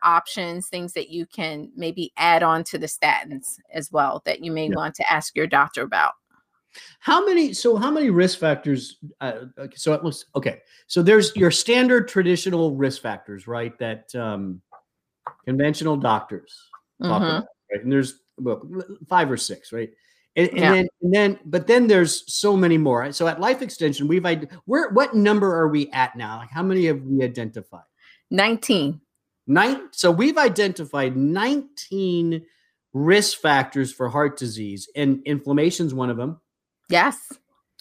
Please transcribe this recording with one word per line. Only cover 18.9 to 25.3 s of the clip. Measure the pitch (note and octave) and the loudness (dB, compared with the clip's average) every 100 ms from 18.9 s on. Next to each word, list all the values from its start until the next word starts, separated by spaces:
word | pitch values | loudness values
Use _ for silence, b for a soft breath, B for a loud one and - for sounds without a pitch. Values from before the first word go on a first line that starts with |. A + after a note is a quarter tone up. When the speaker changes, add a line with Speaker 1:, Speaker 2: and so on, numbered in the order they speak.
| G3+ D#3+ | -18 -2
Speaker 2:
five | F3+ D3+ | 0 0
or | B2+ | -2
six, | - F#2 - | -6 -10 -12
right? | A2+ A2+ - _ _ _ | -10 -10 -12 _ _ _
And, | - F3+ | 0 0
and | - | 2
Speaker 1:
Yeah. | D#3 | 4
Speaker 2:
then, | F#3+ F3+ - | 4 2 -2
and | F3 | 0
then, | G3 G3+ G3 D3+ | 2 2 0 -4
but | F3 D3 | -4 4
then | A#3+ A#3 | 4 6
there's | G3 E3 - - | 6 4 0 -6
so | - G#3 G3 | -2 0 4
many | F3+ D#3+ | 4 4
more. | D3 A#2+ C3+ | 4 0 -2
So | C#3+ E3 | -2 -2
at | E3 | 0
Life | G3+ C4 | 0 -2
Extension, | B3+ - D#3 C#3 C#3+ | -4 -4 -2 -2 0
we've | F3+ F3 | 0 0
id-, | E3 D3 B - | -2 -6 B -2
we're, | C4+ D#4 | 0 2
what | G#3 C#4 | 2 2
number | A3+ G#3 | 4 4